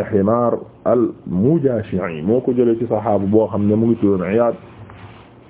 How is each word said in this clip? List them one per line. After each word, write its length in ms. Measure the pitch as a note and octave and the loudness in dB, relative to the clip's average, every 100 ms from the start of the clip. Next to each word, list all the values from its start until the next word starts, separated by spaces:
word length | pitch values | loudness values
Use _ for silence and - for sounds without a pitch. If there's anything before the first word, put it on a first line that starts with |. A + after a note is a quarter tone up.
| G2+ | 0
Himaar 480 | G2+ G2+ A#2+ A#2 A2+ - - | 0 2 2 0 -2 -6 -6
al-Mujaashi'i, 1400 | - B2 A2 - - F2+ B2 E3 C3+ A#2 G#2 F#2 F#2 D#2 | 0 2 0 -4 -6 0 2 2 0 -2 -4 -6 -6 -4
moo 180 | F2+ B2 | 0 0
ko 120 | C3 | 0
jëlee 240 | B2 A#2 A2+ | 2 2 0
ci 80 | A2+ | -2
saxaaba 380 | A2 A2+ G2+ G2 | -2 0 -2 2
boo 200 | G#2+ G#2 | 2 2
xam 160 | G2+ G#2 | 0 0
ne 60 | |
mu 120 | G#2+ A2+ | 2 2
ngi 80 | A2+ | 2
tuddoon 260 | G2+ F#2+ F2+ | 2 0 0
Iyaad 300 | A2 A#2+ G2+ - - - - - - - - | 0 0 -2 -10 -20 -20 -20 -20 -20 -20 -20